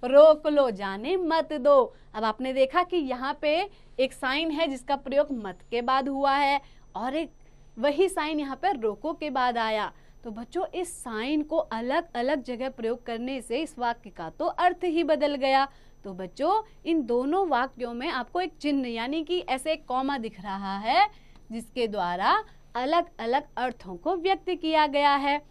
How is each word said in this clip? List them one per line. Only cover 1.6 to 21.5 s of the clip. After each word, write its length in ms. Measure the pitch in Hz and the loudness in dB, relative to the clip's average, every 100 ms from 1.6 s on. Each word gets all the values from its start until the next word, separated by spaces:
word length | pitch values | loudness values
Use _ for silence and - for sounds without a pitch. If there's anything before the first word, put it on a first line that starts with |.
| 262 285 233 - - | 6 6 6 0 -14
अब 100 | 220 | -4
आपने 280 | 220 220 262 | -2 -2 -4
देखा 300 | 262 262 320 | 2 2 2
कि 140 | 359 359 | 0 0
यहाँ 420 | 277 247 262 285 | -2 -4 -4 -4
पे 280 | 302 311 392 - - - | 0 0 0 -6 -20 -2
एक 120 | 262 | -2
साइन 380 | - 269 269 330 | -2 -4 -2 -2
है 160 | 302 330 | 0 -2
जिसका 300 | 269 - 277 | -2 -4 -4
प्रयोग 320 | 277 277 294 | -2 0 0
मत 260 | 269 202 180 - | 0 -8 -12 -6
के 120 | 233 | -4
बाद 260 | 240 262 269 | 0 0 0
हुआ 260 | 269 277 | 0 2
है 260 | 277 285 277 277 - - - | 2 2 0 -2 -20 -16 -8
और 200 | 233 277 | -6 -4
एक 160 | 320 - - - - - | -6 -10 -20 -20 -20 -2
वही 300 | 247 285 370 | 0 2 2
साइन 320 | 349 302 311 | 2 -4 -4
यहाँ 160 | 285 269 | -4 -4
पे 160 | 359 | -2
रोको 400 | 392 226 202 302 | 0 -2 -4 -6
के 180 | 330 302 | -6 -4
बाद 280 | 269 254 233 | 0 0 0
आया। 340 | 220 220 196 - - - | 0 -2 -4 -8 -20 -18
तो 60 | - | -14
बच्चों, 360 | 220 240 - 381 | -12 -10 -6 -6
इस 380 | 330 359 - | -6 -8 -8
साइन 380 | - 220 233 302 | -10 -6 -2 -2
को 140 | 294 320 | 0 -2
अलग-अलग 880 | - 226 240 285 339 - 240 302 | -2 -4 -2 -2 -2 -4 -2 -2
जगह 260 | 247 240 254 | -4 -8 -8
प्रयोग 380 | 262 226 233 - | -6 -6 -6 -6
करने 340 | 233 240 269 | -8 -6 -8
से 180 | 226 233 | -6 -4
इस 200 | 320 - | -4 -4
वाक्य 320 | 240 240 - | -4 -4 -10
का 200 | - 165 | -12 -12
तो 140 | - | -4
अर्थ 400 | 330 - 359 359 | -4 2 2 2
ही 200 | 359 320 | -2 0
बदल 300 | 311 302 294 | 2 2 2
गया। 340 | 285 262 269 269 - - - | 0 2 2 2 -4 -20 -18
तो 100 | - | -14
बच्चों, 480 | 185 - - 285 415 427 - - | -10 -12 -4 0 0 -2 -12 -2
इन 160 | 330 | -2
दोनों 460 | 240 240 262 339 392 | 0 -2 0 0 0
वाक्यों 460 | 262 262 254 240 | 0 -2 -4 -8
में 140 | 233 269 | -6 -6
आपको 320 | 285 240 359 | -6 -6 -4
एक 160 | 370 - | -4 -4
चिन्ह 320 | 285 285 254 | -2 -2 -2
यानी 360 | 233 233 302 | -4 -4 -4
कि 140 | 302 359 | -2 -4
ऐसे 340 | - 262 285 | -2 -4 -2
एक 140 | 311 - | -4 -2
कॉमा 320 | 254 269 277 | -4 -2 -4
दिख 220 | 226 208 | -6 -10
रहा 380 | 196 196 196 196 | -8 -8 -6 -6
है, 300 | 214 294 415 - - - - | 0 4 4 0 -20 -20 -12